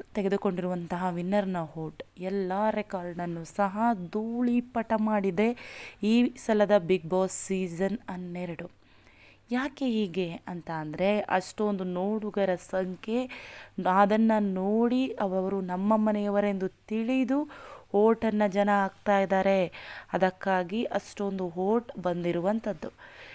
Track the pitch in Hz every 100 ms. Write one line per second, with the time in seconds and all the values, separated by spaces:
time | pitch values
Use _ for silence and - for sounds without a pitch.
0 | - - 196 196 202 180 180 180 170 175
1 | 185 175 180 208 190 180 160 165 156 -
2 | - - 185 196 185 190 214 214 208 185
3 | 175 170 175 170 160 - 202 202 233 208
4 | 175 214 220 233 247 240 240 233 226 220
5 | 214 214 196 175 220 240 - - - -
6 | 208 226 240 - - 214 202 202 165 185
7 | 160 185 185 - - 190 185 165 196 202
8 | - 180 180 175 180 160 170 _ _ -
9 | - - - - - 247 285 285 262 220
10 | 202 170 175 170 - 175 160 160 151 151
11 | 185 208 - 190 185 - 214 202 185 180
12 | 190 214 208 202 190 175 - 190 185 180
13 | - 233 254 - - - - - 185 185
14 | 202 214 226 214 202 185 190 220 233 254
15 | 262 - 202 190 185 196 185 180 202 214
16 | 214 208 208 202 208 196 185 - - 220
17 | 226 262 247 277 294 - - - - 196
18 | 220 226 220 208 208 190 202 202 190 -
19 | - 202 196 190 190 196 170 - - -
20 | - 180 185 - 196 185 175 214 240 202
21 | - - 202 190 180 170 190 233 233 -
22 | 180 175 170 170 180 220 220 180 - -
23 | - - -